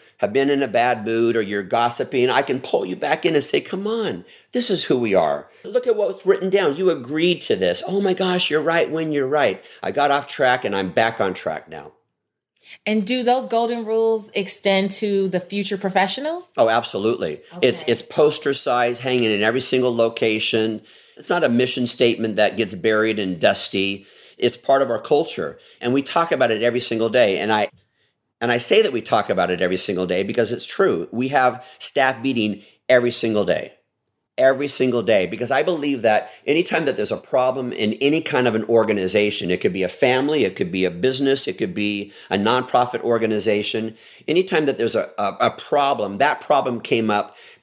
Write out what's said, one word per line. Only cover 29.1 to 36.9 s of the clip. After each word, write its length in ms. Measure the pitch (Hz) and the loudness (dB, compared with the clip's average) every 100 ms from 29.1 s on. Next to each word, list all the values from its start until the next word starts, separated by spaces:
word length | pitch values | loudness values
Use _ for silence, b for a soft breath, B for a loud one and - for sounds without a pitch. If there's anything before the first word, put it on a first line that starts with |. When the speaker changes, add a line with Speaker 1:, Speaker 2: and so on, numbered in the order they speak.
| 113 - | 0 2
Speaker 1:
about 200 | 95 90 | 0 0
it 100 | 90 | 0
every 160 | 90 92 | 0 0
single 280 | - 90 90 | -2 -2 -2
day 180 | 92 | -2
because 260 | 101 117 110 | -2 0 -2
it's 140 | 120 - | -2 -6
true. 420 | - 196 87 - | 0 0 0 -4
We 160 | 113 131 | -4 0
have 360 | 139 127 117 B B | 2 2 0 B B
staff 420 | - 147 131 120 | -6 0 0 0
meeting 420 | 131 120 107 98 B B - | -2 0 -2 -4 B B 2
every 240 | 127 120 | 4 4
single 320 | - 117 104 | 0 0 0
day. 280 | 90 80 80 - _ _ _ _ _ - | 2 0 -4 -14 _ _ _ _ _ 0
Every 300 | 131 131 143 | 2 2 -2
single 320 | - 131 120 | 0 0 2
day, 240 | 107 104 90 | 2 2 2
because 240 | 107 120 | -2 -2
I 120 | 135 | 0
believe 400 | 156 165 143 135 | 0 -2 -2 0
that 280 | 110 - B B - | 2 2 B B 0
anytime 380 | 151 175 160 | 0 0 0
that 120 | 147 | 0